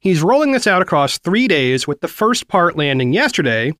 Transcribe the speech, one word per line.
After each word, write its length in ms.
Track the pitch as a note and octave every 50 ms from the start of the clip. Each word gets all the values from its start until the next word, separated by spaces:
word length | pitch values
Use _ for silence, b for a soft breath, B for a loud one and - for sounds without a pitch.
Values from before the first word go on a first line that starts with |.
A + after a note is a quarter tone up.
He's 220 | _ F#3+ F#3 D#3 D3+
rolling 300 | F#3 B3 C#4+ D#4 C#4+ C4+
this 140 | B3+ -
out 160 | G#3+ F#3+ F3+ F#3
across 340 | - - D3+ C#3+ C3+ -
three 320 | - _ E3+ F#3 A3 B3+ B3
days, 380 | F3+ D3+ C3+ B2+ B2+ C3 -
with 140 | - D3 -
the 80 | - -
first 380 | - - G#3+ A3 B3 A#3 -
part 300 | _ - F#3+ E3+ F3 -
landing 380 | D#3 D3 C#3+ C#3 C3 C3 B2 C3+
yesterday 580 | G3+ C#4 D4 - - D#3 B2+ A2+ A2 A2+ C3+ D#3+ _